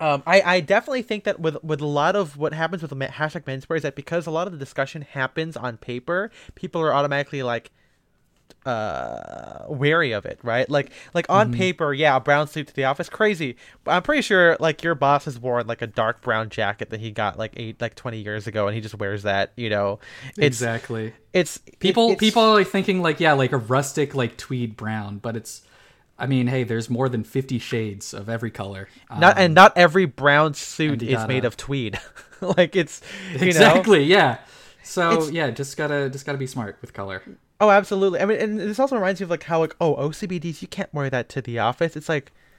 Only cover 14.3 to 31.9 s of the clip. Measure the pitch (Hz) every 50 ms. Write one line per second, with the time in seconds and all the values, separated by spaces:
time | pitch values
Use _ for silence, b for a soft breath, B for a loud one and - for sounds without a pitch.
14.3 | 202 185 175 170 - - 156 160 151 - 160 170 165 127 143 139 143 139 - 151
15.3 | 123 117 120 127 120 120 113 110 117 - 120 107 - - 110 110 117 - - 123
16.3 | 110 110 113 104 - 113 104 101 104 - - - 110 107 113 113 104 117 107 101
17.3 | - 107 110 110 - 120 117 110 113 - 120 113 - - - 127 113 110 101 104
18.3 | 107 107 101 113 104 107 101 101 107 113 107 104 113 101 104 98 104 104 98 104
19.3 | 98 98 95 - _ 120 117 110 104 101 101 98 101 B B B B B B 131
20.3 | B 208 - 143 120 110 123 117 113 113 - - 117 113 110 110 - _ _ _
21.3 | - 185 170 - - - - - - _ - 196 175 233 226 233 196 - 220 214
22.3 | - 233 220 220 214 208 185 190 - 196 185 208 185 185 175 165 151 - 165 156
23.3 | 147 135 131 127 143 131 110 110 131 139 139 - - 156 143 143 - 135 123 113
24.3 | - - - - 135 123 120 110 107 - 107 110 110 110 104 101 104 101 - 117
25.3 | 110 113 110 - - - b b b b b b b b b b _ - 127 131
26.3 | 135 127 123 123 135 131 123 110 113 117 113 - 123 117 135 127 120 110 104 -
27.3 | - 135 131 - 120 117 - - 127 113 110 104 101 101 - - - - 101 110
28.3 | 117 110 120 110 - - 98 101 98 95 98 b b b b - 120 151 170 190
29.3 | - 196 185 170 156 180 196 214 - 180 175 160 151 190 185 139 - - 131 143
30.3 | 143 147 156 156 143 - - - - - 156 151 143 113 120 120 131 110 110 113
31.3 | 131 131 123 117 - - - - 139 139 117 104